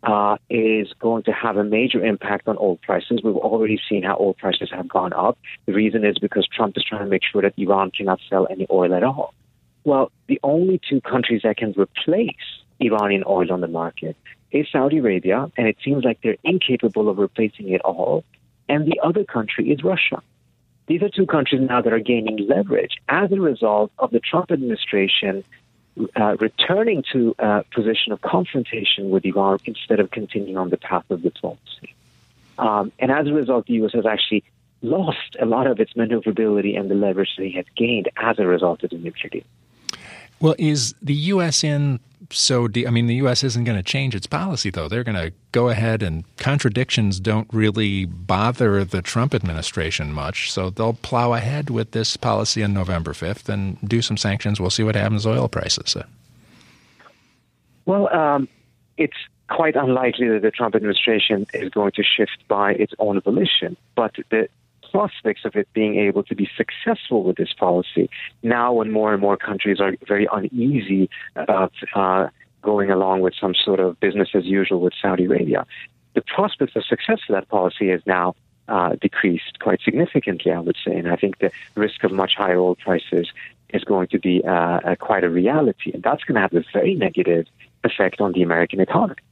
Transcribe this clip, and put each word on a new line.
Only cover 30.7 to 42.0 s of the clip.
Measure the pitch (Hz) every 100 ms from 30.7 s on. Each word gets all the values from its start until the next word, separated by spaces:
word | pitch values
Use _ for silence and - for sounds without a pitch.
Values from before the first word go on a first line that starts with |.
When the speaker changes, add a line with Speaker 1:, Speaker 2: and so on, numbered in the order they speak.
Speaker 1:
the | 92
path | - 90 -
of | 92
diplomacy. | 85 - - - - - - _ _ _ _ _ _ -
Um, | 120 104 104 -
and | 127
as | 139 143
a |
result, | 151 127 127 -
the |
U | 117 107
S |
has | 120
actually | 110 107 - 107 - _ _ _
lost | - 208 170 - - -
a | 117
lot | 117 131
of | 110
its | 110
maneuverability | - 113 113 107 104 110 104 101
and | 98 98
the | 101
leverage | 101 92 - -
that |
it | 95
had | 90 90 -
gained | 165 - 190 -
as | 113 110
a | 95
result | 90 90 82
of | 90
the | 85
nuclear | 85 - -
deal. | - - _ _ _ - - - - - _
Speaker 2:
Well, | 156 156
is | 156 147 113 -
the | -
U | 143 160 196
S | 170 143
in | 156 147 143 123